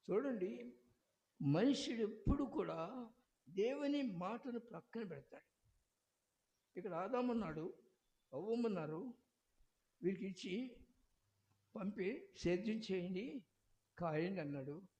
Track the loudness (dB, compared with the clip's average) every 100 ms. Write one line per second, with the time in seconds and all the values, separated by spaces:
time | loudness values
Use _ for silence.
0 | 2 2 2 0 -2 -4 -10 -16 _ _
1 | _ _ _ _ 6 8 6 4 2 0
2 | 0 2 2 4 2 0 -2 -2 -4 -6
3 | -10 _ _ _ -6 2 2 2 2 2
4 | 0 -2 -2 -2 -4 -6 -6 -14 -8 -8
5 | -6 -8 -12 -20 _ _ _ _ _ _
6 | _ _ _ _ _ _ _ -8 -4 -2
7 | 0 2 2 2 0 -2 -6 -8 -20 _
8 | _ _ _ -6 -2 0 2 0 -2 -4
9 | -6 -10 _ _ _ _ _ _ _ _
10 | 0 2 -4 -6 -4 -2 -4 -10 -20 _
11 | _ _ _ _ _ _ _ -4 -4 0
12 | -2 -2 -8 -2 2 2 2 -2 0 0
13 | 0 -2 -4 -6 -10 _ _ _ _ -4
14 | 0 2 2 0 -2 -4 -4 -8 -12